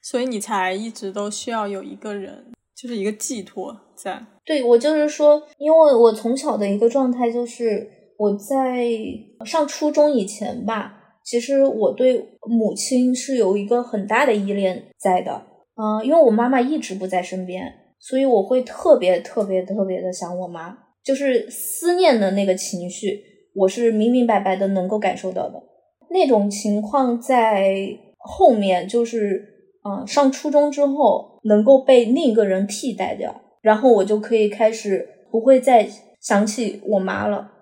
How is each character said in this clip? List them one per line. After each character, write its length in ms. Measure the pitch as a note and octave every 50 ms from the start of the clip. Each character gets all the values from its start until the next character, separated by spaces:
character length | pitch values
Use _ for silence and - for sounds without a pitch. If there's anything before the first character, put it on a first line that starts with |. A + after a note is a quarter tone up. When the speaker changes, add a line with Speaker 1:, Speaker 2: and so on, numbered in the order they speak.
| _
Speaker 1:
所 180 | - - B3
以 60 | A#3+
你 120 | C4 B3 G#3
才 320 | G3+ - A3+ G3 F#3 F#3
一 200 | F#3+ G3 A3 A3+
直 200 | A3 - - G3
都 200 | F#3+ G#3+ G#3 G#3
需 200 | G#3 - - -
要 160 | A#3 A3+ G#3
有 160 | G3+ G3+ F#3+ G3
一 120 | G3 G3
个 200 | G3 - G#3+ G#3
人， 160 | G3+ F#3+ - - - - B3 A#3+ _ _ _ _
就 100 | - -
是 80 | B3 A#3+
一 80 | A3 F#3+
个 80 | G#3
寄 320 | G#3+ G#3 - - C4+ A3+ F#3+
托 320 | - _ - F3+ - A#3 G#3 _ _ _
在。 260 | _ - G3 F3+ - A#3 - _ _ _
Speaker 2:
对， 180 | - D#4 D4 B3
我 140 | A#3 A#3+
就 180 | A#3 A#3 D4 D#4
是 140 | D4+ D4+ D4+
说， 340 | D4 - D4+ D4 D4 D4+ D4 - _
因 160 | _ C#4+ D4+ D#4
为 220 | D#4+ D#4+ D4 C4+
我 160 | A#3 A#3 A3+ G#3+
从 240 | G#3+ - A#3+ B3
小 220 | C4+ - D4+ A#3 G#3
的 100 | G#3 G3
一 100 | G3+ G#3
个 120 | A#3 A#3
状 200 | A#3 C#4 C4+ B3+
态 200 | B3 B3 B3+ A#3
就 160 | A#3 A#3+ A#3+
是 420 | A#3 - - A#3 A3+ G#3 - - - _ _ _ _ _ _
我 180 | G#3 G#3 G3+
在 500 | G3+ - - C#4 C4+ C4 B3+ B3+ B3 A#3+ A#3+ A#3 A3 A3 - - G#3+ G#3+ _ _ _ A3+
上 200 | A3 - D#4+ D4+
初 240 | C#4+ - - D#4 D4+
中 220 | C#4+ - D4 D4+ D4
以 140 | B3 G3
前 360 | G3 - - G#3+ - - - -
吧， 260 | G3+ A3+ G#3+ - - - _ _ _ _ _ _
其 160 | - - A#3+
实 240 | A#3 - C#4 C#4 C4+
我 260 | C4+ C4 A3 G#3+ F#3 -
对 420 | - B3+ B3+ B3+ A3+ - - _ _ -
母 280 | G#3+ A#3 A#3 A3 G#3 -
亲 400 | G#3 - - C4 B3 B3+ B3+ B3+
是 220 | B3 - - C4+
有 200 | B3 A3 F#3 G3
一 80 | G#3 G3+
个 180 | G#3 A#3+ A#3+ A#3+
很 240 | A#3+ - G#3 F#3+
大 200 | G#3 A3 A#3 C#4+
的 80 | C4+ A3
依 180 | G#3 G3 G3 G3+
恋 360 | G3+ G3 F#3 F#3 - - - _ _
在 220 | - G3 F#3 F3+ F#3
的。 180 | - - - - _ _ _ _ _ _
呃， 280 | - A3 G#3+ G#3+ G#3+ A3
因 80 | B3+ D4+
为 80 | E4+
我 100 | D#4 B3
妈 200 | A3 G#3+ A#3+ B3
妈 100 | C4+ C4
一 180 | A#3+ B3+ D#4 D4+
直 160 | - - F#3+
不 120 | F#3+ F#3
在 160 | F#3 F#3 F3+ F3+
身 240 | - - F#3 F#3
边， 180 | F3+ F3+ F#3 F3 E3 - _ _ _ _ _
所 200 | _ - C4 C4
以 80 | C4+
我 160 | C4+ B3 G#3 F#3+
会 180 | G3 B3+ B3+
特 380 | B3 B3 - - - F4+ D4+ -
别 220 | F3+ F3+ F#3 F3
特 220 | - - - - G#3
别 200 | G3 F#3+ F#3 F#3
特 240 | F#3+ G3 G#3 G3
别 160 | F#3+ F#3 F3+ F3+
的 100 | F#3 F3+
想 260 | F#3 F#3+ E3+ F3+ F3+
我 80 | F#3
妈， 300 | E3+ F3 E3 D#3+ E3+ F#3+ - _ _ _ _ _
就 120 | - C4+
是 340 | C4 C#4+ C#4 B3+ A#3 - -
思 440 | - - - - - - - E4+ F4
念 260 | F4+ F#4 E4 C4+ A3+
的 120 | G#3 F#3+ F#3+
那 120 | G3+ G3
个 100 | F#3+ F#3
情 340 | G3 - - - F3 F3 F3
绪， 280 | F3+ - - G3 - - - _ _ _ _ _ _
我 120 | F#3+ G3
是 240 | F#3+ F#3+ B3 A#3+ A3+
明 220 | A3 G#3+ G#3+ A#3 A#3+
明 140 | B3+ B3
白 120 | A#3 A3 G3
白 160 | - F#3+ F#3+
的 140 | F#3+ G3 G3
能 180 | G3 F#3+ F3+
够 120 | F#3 G#3+ G#3+
感 180 | G#3 F#3+ -
受 160 | - - F#3 F#3
到 160 | F3+ - -
的。 60 | - - - _ _ _ _ _ _ _ _ _
那 180 | F4 F#4 F#4 C4+
种 220 | B3+ G#3+ G3+ G3+
情 320 | G3+ - - G#3+ G#3 G#3 G#3
况 360 | - - C#4 C4 B3 A#3 A#3+
在 560 | A#3+ - C4 B3 A3+ A3 G#3+ G3 G3 G3 G3 G3 G3 G3 - - _ _ _ _
后 360 | - - - - F#4+ E4 B3+
面 320 | G#3+ G3+ F#3+ F#3 F3+ F3
就 180 | F#3+ - A#3+ A#3
是， 380 | A#3 A#3 A#3 G#3 G3+ F#3+ - - - _ _ _ _ _ _ _
呃， 240 | G#3 G3 G3+ -
上 240 | G#3 - D4 C#4+ C4+
初 180 | C4+ - - D4+
中 220 | C#4+ D4 D4 D4
之 160 | C#4+ C#4+ C#4+
后 540 | C#4+ C4+ C#4+ D4 A3 F#3+ - - - _ _ _
能 220 | G#3+ G#3 G#3 G#3+
够 180 | A3 C4+ C4+ C4+
被 200 | - C4 B3 A#3+
另 220 | G#3+ B3 D4+ E4+
一 60 | C4+ G#3+
个 120 | A3+ G#3+
人 200 | G3 F#3+ F#3+ G3 G3+
替 240 | - - - C4+ G#3
代 240 | - F#3+ - -
掉， 260 | - - - - - _ _ _ _
然 160 | _ G#3+ G#3+
后 160 | G#3+ A#3 C4 A#3+
我 120 | G3+ F#3
就 160 | G3+ G#3+ G#3+
可 160 | G#3 - A#3
以 120 | A3 G#3+ G#3
开 220 | G3+ - A#3 A3
始 340 | A3+ A3+ - G#3 F#3+ F3+ - - - _ _ _ -
不 80 | A3+
会 200 | A3+ B3+ C4+ C4
再 280 | B3 C4+ B3+ A#3 G#3 G3 - - _ _ _ _
想 260 | _ - A3 G3+ G#3
起 340 | G#3 - - A#3+ G#3 - - -
我 140 | F#3+ G#3+ G3
妈 260 | F#3+ F#3+ G3 G3 G3+
了。 240 | G#3 G#3 G3 - - _ _